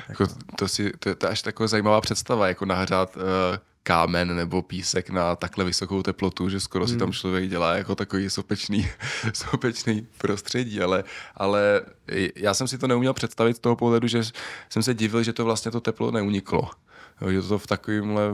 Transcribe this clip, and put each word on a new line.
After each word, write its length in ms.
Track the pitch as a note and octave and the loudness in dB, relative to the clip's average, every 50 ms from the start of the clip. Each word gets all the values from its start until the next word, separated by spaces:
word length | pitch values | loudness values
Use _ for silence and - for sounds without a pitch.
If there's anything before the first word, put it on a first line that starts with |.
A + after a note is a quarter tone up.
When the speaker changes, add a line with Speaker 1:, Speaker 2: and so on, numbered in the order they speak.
| - - | -14 -12
Speaker 1:
jako. 140 | G2+ - G2 | -2 0 0
Speaker 2:
Jako 120 | F#2 - - - - - - | 0 0 -6 -14 -14 -6 -4
to 100 | G2 F#2+ | -2 -2
si, 240 | - - G2+ G2 - - | -2 -2 -2 -4 -4 -4
to, 160 | - G2+ F#2 | -4 -4 -2
to 100 | - - | 0 -2
je 60 | F2 | -2
až 100 | G#2+ - | -2 -2
taková 260 | - A2 - - A2+ G#2 | -4 -6 -4 -2 0 2
zajímavá 340 | A2 G#2+ G2+ G#2+ G#2+ A2 | 2 2 4 6 6 6
představa, 460 | G#2+ - G#2+ - - - B2+ A2 G2+ F#2 | 4 2 -2 -4 0 0 2 2 4 2
jako 180 | F2+ - G2 | 2 0 0
nahřát, 520 | G2 F#2 F#2 F#2+ - G2 F#2 F#2 F2+ - - | 0 2 2 2 2 2 2 2 0 -2 -4
eh, 420 | F#2 F#2+ F#2 F#2+ F#2 F2+ F#2+ G2 - _ _ _ _ | -2 0 2 2 2 2 0 -2 -6 _ _ _ _
kámen 520 | - F2 E2 E2 F2+ F2 E2+ F2+ F2 F2 | 2 4 4 4 4 2 0 0 0 -2
nebo 260 | F2 F2 E2+ F2+ F#2 | -2 -2 -2 -2 -2
písek 480 | E2+ - F#2 F#2 F#2 - - F#2 - - | -4 -4 -8 -6 -6 -2 -2 -2 -4 -2
na 260 | F#2+ F#2 F2 E2+ F2 | -2 0 0 0 0
takhle 300 | - - E2+ - - F#2 | -2 -4 -6 -2 -2 -2
vysokou 380 | F2+ F2 - G2 F2+ G2 - - | 0 0 -2 -2 -2 -2 -2 0
teplotu, 460 | G2 F#2 - G2 F#2 - - F2+ F#2+ | -2 -2 0 -2 -2 0 -2 -2 -2
že 100 | F#2+ G2 | -2 -4
skoro 280 | - - - F#2 F2+ A#2+ | -4 -4 -2 -2 0 0
si 100 | A#2+ A#2 | 0 0
tam 80 | F#2+ | 0
Speaker 1:
Hmm. 80 | F#2 F#2+ | -2 -2
Speaker 2:
člověk 360 | - - F#2 F#2 F#2 F#2 F#2+ | -4 -2 -2 0 0 0 0
dělá 260 | F#2 F2 E2+ E2 F2 G2+ | 0 0 2 2 2 0
jako 180 | G2 G#2 G2 | 0 -2 -4
takový 340 | - G2+ - - F#2+ G2 F#2+ | -4 -4 -2 -2 -2 -2 -2
sopečný, 580 | - G2 - - G#2+ - - - G#2 G2 F#2 - - - - C3 | -4 -6 -4 -4 -4 -4 -2 -2 -2 0 0 -2 -4 -6 -8 -8
<laughs> 220 | - - - A2 - | -6 -4 -4 -4 -4
sopečný 720 | - - - - A#2+ - A#2+ A2+ - - A#2 A2 G#2+ A2+ - _ - | -4 -4 -4 -4 -2 -2 -2 -4 -2 -2 0 0 0 -2 -6 _ -4
prostředí, 640 | - B2 G2+ G2 - - - B2 B2+ A#2 G#2 G2+ | -2 -2 -2 -2 -4 -4 -4 -4 -2 -2 -2 0
ale, 220 | F#2 F2+ F#2+ F#2 - - - - - - - | 2 2 2 2 0 -4 -10 -14 -16 -16 -6
ale 460 | - G2 G2 G2+ G2+ G2+ G#2 G2+ G2+ - - - _ _ - - G2 G2 - - | -2 0 2 4 4 6 6 4 4 2 -2 -10 _ _ -6 -2 0 0 0 -2
já 180 | - G2 G#2 G2 | 0 0 0 2
jsem 140 | - C3 A#2+ | 2 -2 -4
si 100 | C3+ B2+ | -4 -2
to 100 | C#3 B2+ | 0 2
neuměl 260 | B2 A#2+ B2+ C3 B2+ | 2 2 2 2 0
představit 400 | - - A2+ - - A2+ A#2 A2+ - | 0 -4 -6 0 2 2 2 2 2
z 20 | |
toho 160 | - B2 A#2 | 2 2 2
pohledu, 320 | - A#2+ A#2 A#2 A#2 A#2+ A#2 | 4 4 4 4 4 4 2
že 140 | A#2 A#2 A2+ A2+ - - - - - - - - | 2 0 0 -2 -6 -10 -12 -12 -12 -14 -16 -4
jsem 140 | - A2 A2 | -2 0 2
se 100 | C3 B2 | 2 2
divil, 300 | A2 A2 G#2 A2 A#2 A2+ | 2 0 0 2 2 0
že 100 | A#2 A#2 | 0 0
to 120 | - A#2 | 0 0
vlastně 260 | A2+ A2 - - A#2 | 0 0 0 -2 -4
to 100 | A2+ A#2 | -6 -2
teplo 300 | - A2+ A2 - A2+ A#2+ | -2 -2 -2 0 -2 0
neuniklo. 580 | A#2 A2 G2+ G2+ G#2 G2 - - F2 - - - - - _ _ - - - - _ - | 0 0 0 2 0 0 0 0 0 0 0 -2 -8 -14 _ _ -20 -20 -20 -20 _ -6
Jo, 100 | G#2 F#2+ | -2 0
že 100 | F#2+ F#2+ | 0 0
to 160 | F#2 F#2 G#2 G2 | 0 0 -2 -2
v 100 | - - | 0 -2
takovýmhle, 560 | G2+ - - - G#2+ G#2+ G2+ G#2 G#2 G#2 G#2 G#2 | -4 -2 -2 -2 -2 -2 -2 0 0 0 0 0